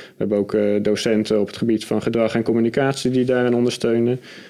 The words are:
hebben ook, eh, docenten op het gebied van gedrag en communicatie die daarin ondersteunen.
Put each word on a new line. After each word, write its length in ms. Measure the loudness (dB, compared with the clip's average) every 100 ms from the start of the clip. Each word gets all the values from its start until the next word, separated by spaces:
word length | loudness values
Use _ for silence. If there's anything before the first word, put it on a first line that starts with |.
| -20 -6
hebben 220 | -2 0
ook, 160 | 0
eh, 80 | 0 2 0
docenten 580 | 0 0 2 0 2 0
op 60 | 0
het 100 | -2
gebied 280 | -2 -2
van 180 | -2 -2
gedrag 320 | 0 0 0
en 80 | 0
communicatie 680 | 0 0 0 2 0 0 -2
die 140 | 0
daarin 300 | 2 2 2
ondersteunen. 640 | 2 0 0 0 2 0 -2 -6 -20 -20